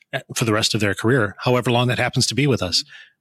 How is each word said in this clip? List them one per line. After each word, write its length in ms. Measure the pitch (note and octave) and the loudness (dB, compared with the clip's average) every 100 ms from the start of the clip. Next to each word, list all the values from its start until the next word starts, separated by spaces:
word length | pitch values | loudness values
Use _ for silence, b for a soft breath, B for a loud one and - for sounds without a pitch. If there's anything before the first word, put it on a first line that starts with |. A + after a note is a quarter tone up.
| _ - - | _ -10 -8
for 120 | - A#2 | -4 0
the 80 | |
rest 200 | G#2+ A2 | 0 0
of 60 | A2 | 0
their 160 | G#2 F#2+ | -2 0
career, 400 | A2 C3 G#2 - | 0 2 0 -2
however 300 | B2+ B2 A#2+ | 0 0 2
long 200 | A#2+ B2 | 2 2
that 100 | G#2+ | 0
happens 260 | B2 B2 - | -2 0 -2
to 60 | |
be 140 | A2+ C#3+ | 0 0
with 160 | A2 | 0
us, 220 | F#2 - - B B B | 0 -4 -4 B B B